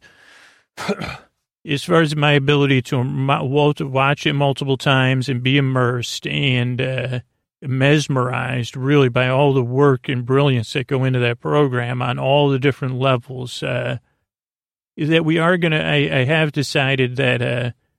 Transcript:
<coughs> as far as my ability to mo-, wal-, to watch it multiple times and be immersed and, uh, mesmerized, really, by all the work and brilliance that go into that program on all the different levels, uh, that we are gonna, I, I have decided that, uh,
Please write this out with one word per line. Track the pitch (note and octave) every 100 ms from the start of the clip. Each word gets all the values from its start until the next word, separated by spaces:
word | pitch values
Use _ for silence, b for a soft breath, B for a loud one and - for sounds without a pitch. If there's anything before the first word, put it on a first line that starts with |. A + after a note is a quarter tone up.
| b b b b b b b -
<coughs> | - G3+ - - - _ _ _ -
as | C#3+
far | - E3
as | D#3+
my | D3+ D3
ability | C#3+ C#3 D3 C#3 C3+
to | B2+ C#3
mo-, | B2+ C#3+ C3+ D#3+
wal-, | C#3+ C#3+ D3
to | D3 C#3+
watch | C3 C3+ D3
it | D#3
multiple | C#3+ C#3+ C3 C#3 C3
times | D3+ C3 C3 C3 B2+
and | B2
be | B2+ C#3
immersed | C3+ C3 B2 B2 A#2 - D#3
and, | D3 C#3 B2+ B2 B2
uh, | C3 B2+ A#2+ B2 - _ _ _
mesmerized, | C#3 C3 C#3 D3+ C#3+ C3+ B2 B2 B2 B2+ A#2 C3+
really, | C3 D3 C3
by | B2 B2+
all | C3 C#3+
the | C3+
work | A#2+ C3 C#3+ B2+ -
and | B2 A#2+
brilliance | C3+ C#3+ B2+ A2
that | D3 A#2+
go | C3+
into | C3 B2+
that | A#2+ A#2+
program | D#3 D3 C#3+ B2 A#2+ B2
on | B2+ C3+
all | C3+ C#3+ C#3+
the | C3
different | C#3 - C3 B2+
levels, | C3+ B2+ - B2+ B2+ -
uh, | C#3+ B2 B2 B2+ _ _ _ _ _ _ _ _ _ -
that | D3+ E3
we | D#3 E3
are | E3 F#3
gonna, | E3 D#3
I, | D#3+ D3 D3+ D3
I |
have | B2+ D#3+ D#3
decided | D3 C3 D3+ C3+ C3+ B2+ B2+
that, | C3 B2
uh, | B2+ B2 A#2+ - _